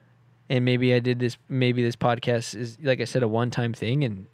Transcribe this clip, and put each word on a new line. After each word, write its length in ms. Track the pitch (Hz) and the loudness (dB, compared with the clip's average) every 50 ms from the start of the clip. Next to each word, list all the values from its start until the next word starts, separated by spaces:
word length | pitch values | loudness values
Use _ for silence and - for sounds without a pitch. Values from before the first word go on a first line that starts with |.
| _ _ _ _ _ _ _ _ _ - | _ _ _ _ _ _ _ _ _ -2
and 140 | 135 127 123 | 0 0 2
maybe 300 | 127 123 120 127 127 123 | 2 2 2 4 4 4
I 60 | 123 | 4
did 200 | 117 127 123 123 | 2 2 0 0
this, 180 | 123 120 - - _ - | -2 -4 -4 -6 _ -6
maybe 340 | 135 127 123 123 123 123 120 | -2 2 2 2 2 2 0
this 140 | 117 117 | 0 0
podcast 580 | - - 123 117 113 - - 120 113 117 - - | 0 0 0 0 0 0 0 0 0 -2 -6 -8
is, 220 | 104 120 117 113 113 | -8 -10 -10 -10 -4
like 200 | 156 135 127 127 | 0 0 0 0
I 20 | 120 | 0
said, 200 | - - 131 123 | -2 0 0 0
a 40 | |
one-time 460 | 110 110 113 120 123 - - 120 117 113 | 0 2 0 0 0 -2 -2 -2 -2 -4
thing, 320 | - - 107 127 147 147 | -4 -4 -2 0 0 0
and, 220 | 120 104 95 98 - | -2 -4 -6 -12 -16